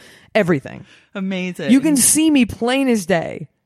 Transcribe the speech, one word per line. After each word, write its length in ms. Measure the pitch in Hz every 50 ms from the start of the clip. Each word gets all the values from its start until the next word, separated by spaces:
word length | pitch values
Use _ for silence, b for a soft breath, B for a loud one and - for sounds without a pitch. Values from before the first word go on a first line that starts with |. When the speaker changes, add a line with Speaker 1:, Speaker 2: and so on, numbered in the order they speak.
| B B B B B B B
Speaker 1:
everything. 500 | 220 202 170 180 139 - - - - - b b b b b b
Speaker 2:
Amazing. 580 | 202 190 190 196 185 180 185 175 - 165 -
Speaker 1:
You 80 | 233 277
can 140 | 269 320 294
see 320 | 262 208 - - 302 320 320
me 160 | 294 277 240
plain 420 | 196 - - 226 240 254 269 277 254
as 160 | 233 214 175
day. 400 | 156 190 165 - - - - 151 - _ _ _